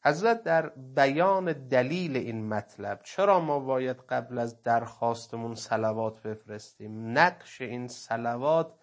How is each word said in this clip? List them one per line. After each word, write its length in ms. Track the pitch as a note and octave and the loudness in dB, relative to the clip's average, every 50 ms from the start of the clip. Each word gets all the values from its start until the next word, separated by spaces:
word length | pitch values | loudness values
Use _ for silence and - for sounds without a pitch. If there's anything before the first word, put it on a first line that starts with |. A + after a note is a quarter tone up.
| _ | _
حضرت 400 | D3+ D3+ D#3+ F#3+ A3+ A3+ A3+ A3+ | 2 2 4 4 2 2 2 2
در 260 | E3 E3 E3 D#3 D3+ | 2 2 2 2 0
بیان 960 | - C3 C3 C3 C3 C#3+ C#3 C#3 C#3 D3+ F3 F#3+ G3 F#3+ F#3 F3 D#3 C#3 C3+ B2+ | -8 -14 -18 -6 2 4 4 4 4 4 4 4 4 2 0 -2 -4 -4 -4 2
دلیل 500 | C3+ B2+ B2 C3 D#3 F#3 F#3 E3 C3+ B2+ | 4 4 4 4 0 -2 -2 -2 -2 -2
این 300 | F#2 G#2+ A2+ A2 A2 G#2+ | -4 -4 -6 -6 -4 -2
مطلب، 540 | G#2+ G#2+ G#2 - - - G2+ G2+ G2+ G2 _ | -4 -4 -4 -6 -14 -12 -8 -8 -8 -8 _
چرا 360 | - - - F#3+ G3+ G3 F#3 | -14 -2 2 4 6 6 4
ما 200 | E3+ D#3 D3 C#3+ | 4 2 -2 -2
باید 380 | C3+ C3 C3 B2+ B2+ B2+ B2+ - | 0 0 -2 0 0 -2 -4 -6
قبل 400 | - _ C3 B2 A#2+ A#2+ B2 B2 | -6 _ -4 -4 -4 -4 -4 -4
از 260 | A#2+ A#2 A2+ - _ | -4 -4 -6 -6 _
درخواستمون 920 | A#2+ A#2 A#2 A#2 A2+ - - - A#2 A#2 A2+ - - - A2+ A#2 A#2 A#2 | 2 2 2 2 -2 -8 -2 -2 -2 -2 -2 -6 -10 -10 -8 -8 -8 -8
صلوات 680 | A2+ - - A#2 A2 A2 A2 G#2+ A2 A2+ A2 G#2+ - | -10 -6 -4 -2 0 0 0 0 0 -2 -4 -6 -8
بفرستیم، 960 | _ A2 G#2+ G#2+ _ - G#2+ G#2+ - - _ _ - G#2+ A2 A2 A2+ A2+ A#2 C#3 | _ -10 -10 -10 _ -16 -16 -14 -14 -18 _ _ -16 -12 -12 -10 -8 -2 4 6
نقش 440 | E3 F3+ F3 - - - - - | 6 6 4 0 -18 -20 -14 -12
این 260 | C3 A#2 A#2+ B2 B2 B2 | -10 -8 -8 -8 -8 -10
صلوات 880 | B2 - - - A#2 A#2 A#2 A#2+ A#2+ A#2+ C3 D3 D#3+ E3 E3 E3 - _ | -12 -14 -8 -6 -6 -4 -2 -4 -4 -2 0 2 2 2 0 -2 -8 _